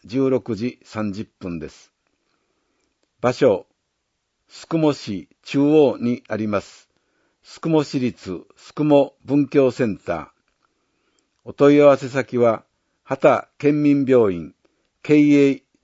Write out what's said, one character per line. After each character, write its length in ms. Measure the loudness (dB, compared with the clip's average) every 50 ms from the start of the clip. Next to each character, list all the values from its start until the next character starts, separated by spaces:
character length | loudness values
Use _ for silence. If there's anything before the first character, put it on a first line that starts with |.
| _
十 260 | -10 -6 -4 -2 -2
六 240 | -2 -2 -4 -6 -8
時 240 | -8 -8 -10 -10 _ _
三 280 | _ -10 -8 -8 -8 -8
十 120 | -10 -14
分 340 | -16 _ _ -14 -12 -12 -12
で 100 | -12 -14
す。 240 | -18 _ _ _ _ _ _ _ _ _ _ _ _ _ _ _ _ _ _ _ _ _ _ _ _ _ _ _ _ _
場 120 | -4 -4 -2
所、 340 | 0 2 0 0 0 -4 _ _ _ _ _ _ _ _ _ _ _ _ _ _ _ _
宿 340 | _ -20 -20 -14 -8 -4 -2
毛 120 | -2 -2 -2
市 360 | -4 -8 -10 -10 -10 -12 _ _ _ _
中 160 | -8 -4 -2
央 400 | 0 2 4 4 4 2 0 -2
に 240 | -4 -6 -6 -6 _ -10
あ 80 | -8
り 100 | -6 -6
ま 140 | -4 -4 -6
す、 280 | -6 -8 -18 _ _ _ _ _ _ _ _ _ _ _ _ _ _
宿 260 | -20 -18 -12 -6 -2
毛 140 | -2 -2 -2
市 160 | -2 -4 -6
立 480 | -6 -6 -8 _ -12 -14 -14 -14 -14 _ _
宿 280 | _ -20 -16 -8 -4 -2
毛 300 | 2 2 2 2 0 -4 _ _
文 240 | -4 -2 -2 -2 0
教 240 | 2 2 2 2 0
セ 140 | -2 -4
ン 120 | -4 -4 -6
タ 140 | _ -8 -8
ー。 160 | -8 -10 -14 _ _ _ _ _ _ _ _ _ _ _ _ _ _ _ _ _ _ _ _ _ _ _
お 120 | -12 -4
問 200 | 0 2 4 6
い 80 | 6 6
合 40 |
わ 100 | 6 4
せ 120 | 2 0 -8
先 300 | -8 -8 -8 -6 -2 0
は、 260 | 0 0 0 -2 -6 _ _ _ _ _ _ _ _
畑 460 | -10 -4 0 2 2 2 2 -2 _ _ -4
県 240 | -2 -2 0 0 2
民 220 | 0 0 0 2
病 280 | 2 2 4 4 2 0
院 220 | -4 -8 -14 -18 _ _ _ _ _ _ _ _ _ -4
経 140 | 0 2
営 480 | 4 4 4 4 4 4 2 0 -2 _ _ _ _